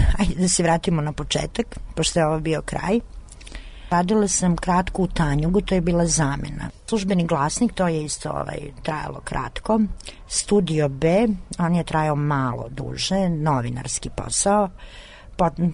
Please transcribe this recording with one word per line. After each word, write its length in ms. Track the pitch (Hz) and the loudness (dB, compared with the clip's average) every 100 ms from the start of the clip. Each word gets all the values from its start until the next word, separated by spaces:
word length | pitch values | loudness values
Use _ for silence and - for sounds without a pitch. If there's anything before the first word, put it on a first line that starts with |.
| - 214 | 6 6
ajde 160 | 190 | 4
da 140 | - 180 | 2 2
se 140 | - | 4
vratimo 400 | 165 165 - 170 | 4 4 2 0
na 100 | 151 | 0
početak, 680 | - 147 156 156 - 233 - - | -4 -4 -2 -2 -4 -6 -8 -8
pošto 240 | - 160 175 | -2 0 2
je 80 | 156 | 2
ovo 140 | 160 | 2
bio 220 | 156 151 | 0 -2
kraj. 380 | - - 165 226 - - - - - - - - - | -2 -4 0 0 -2 -12 -18 -18 -16 -14 -14 -16 -2
Radila 380 | 175 180 220 202 | 0 4 2 2
sam 280 | - 180 170 | 2 2 2
kratko 460 | - 180 185 - | 2 2 2 0
u 40 | 175 | 0
Tanjugu, 540 | - 156 143 160 190 | 2 2 2 2 2
to 140 | - | 2
je 60 | 185 | 0
bila 260 | 170 170 170 | 2 2 2
zamena. 640 | 160 143 143 143 147 - - - | 2 0 -2 -6 -6 -8 -10 -4
Službeni 400 | 226 190 190 165 | -2 0 0 2
glasnik, 460 | 165 143 - 240 | 0 0 0 0
to 160 | - 180 | 0 0
je 160 | 160 | 0
isto, 260 | 151 - 151 | -4 -6 -6
ovaj, 420 | 71 - - 147 139 | -6 -6 -8 -10 -8
trajalo 380 | - 151 147 135 | -6 -6 -6 -10
kratko. 560 | - - 127 - - 220 208 - - - - | -8 -6 -6 -6 0 2 2 -2 -12 -16 -8
Studio 640 | - - 208 165 156 147 | -6 2 2 4 2 0
B, 400 | 135 156 185 233 190 - - | 2 2 4 4 0 -6 -2
on 160 | 180 | 2
je 100 | 175 | 2
trajao 320 | 160 156 156 147 | 2 0 2 2
malo 520 | 147 143 131 120 123 | 0 2 0 -2 -8
duže, 580 | 131 123 127 - 190 190 | -8 -8 -6 -2 2 2
novinarski 840 | 160 156 135 120 120 127 - 131 | 2 2 0 0 -6 -6 -8 -6
posao. 580 | - - - 196 208 196 - - - - - - - | -8 -4 0 2 2 2 -4 -16 -18 -20 -20 -12 -2
Po-, 140 | 170 - 170 | 0 2 -2